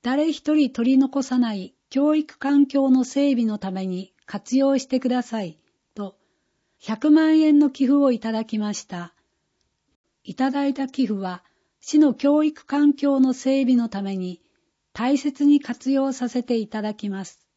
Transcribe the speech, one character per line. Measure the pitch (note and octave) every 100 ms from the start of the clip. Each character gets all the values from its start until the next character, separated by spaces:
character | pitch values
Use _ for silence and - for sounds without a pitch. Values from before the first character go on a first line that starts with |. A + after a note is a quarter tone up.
誰 | A#3+ C#4 D#4+
一 | C#4+ -
人 | D#4 C#4
取 | B3+ A#3
り | C4
残 | C4+ C#4
さ | C4 B3+
な | A#3
い | G3+ F#3 _ _
教 | C4+ D4
育 | D#4 D4+ -
環 | C#4 C#4+ C#4
境 | C#4 C4+
の | C4
整 | B3 C#4 C#4+
備 | B3
の | A3 G#3+
た | G3
め | F#3+ F#3+
に | F3+ F#3+ _
活 | - G3+ - C4
用 | C4+ C#4
し | C4+
て | B3+
く | B3+
だ | B3
さ | A#3+ A3+
い | F3+ D#3 _ _ _
と、 | - G3 _ _ _ _ _ _ _
百 | - A3 D4+
万 | D4+ D#4+ D#4
円 | D#4 D4
の | C#4+
寄 | C4+ B3+
付 | C#4+
を | C#4
い | A#3
た | A3+
だ | A3
き | A3+ G#3+
ま | G#3
し | G#3
た。 | - F3+ E3+ _ _ _ _ _ _ _ _ _ _ _
い | - -
た | C4
だ | C#4 C#4
い |
た | C#4 C4+
寄 | C4 A3+
付 | G3+
は、 | F#3 F3+ _ _ _ _
市 | - D4+
の | D4
教 | - C#4+ D4+
育 | D#4 D4+ -
環 | C#4+ D4
境 | C#4+ C#4+ C4+
の | C4
整 | B3+ C4+ C4+
備 | B3+
の | B3 A#3
た | G3
め | G3 G3
に | F3+ F3 _ _ _ _ _
大 | - A#3+ C#4+
切 | D4 C#4
に | C#4+ D4
活 | - A#3+ C4
用 | C4+ C4+
さ | C4 B3
せ | B3
て | A#3+ A#3
い | G#3+
た | G#3+
だ | G#3
き | G#3+ G3+
ま | G3
す。 | F#3 _ _